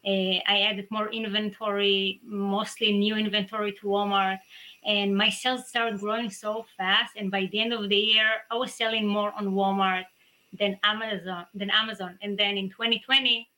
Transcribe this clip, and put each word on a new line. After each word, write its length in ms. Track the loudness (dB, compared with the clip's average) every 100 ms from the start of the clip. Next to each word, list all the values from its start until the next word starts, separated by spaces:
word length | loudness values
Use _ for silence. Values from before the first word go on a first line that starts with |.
| 0
Uh, 340 | 0 0 0 2
I 220 | 2 2
added 180 | -2 -6
more 180 | -4 -4
inventory, 1080 | -4 -4 -2 -4 -4 -4 0 2 2 0 -4
mostly 680 | -8 -4 0 0 -2 -2 2
new 240 | 4 2 2
inventory 560 | 0 -2 -2 -4 -4
to 160 | -4 -2
Walmart. 520 | 0 2 2 2 -2 _ -20 -20 -10 -2
And 300 | 0 2 2
my 140 | 2
sales 380 | 2 -2 -2 -4
started 340 | -2 -2 -2
growing 280 | -4 -2 -4
so 360 | -6 -6 -6 -8 -6
fast. 360 | 2 2 0 -4
And 160 | -2
by 160 | -2 0
the 100 | 0
end 120 | -2
of 140 | -2 2
the 100 | 2
year, 320 | 4 4 4 0 -2
I 40 | -4
was 180 | -4
selling 340 | -2 0 2 2
more 240 | 2 0
on 200 | -2 -2
Walmart 520 | 2 2 4 2 0 -6 _ _ _ _ -2
than 180 | -2 2
Amazon, 600 | 0 0 -4 -6 -6 -10 -10 -8
than 140 | 0
Amazon. 500 | 0 0 -4 -10 -8
And 160 | -6 0
then 200 | 0 0
in 120 | -4
twenty 300 | -4 -2 -2
twenty 480 | 2 2 4 0 -4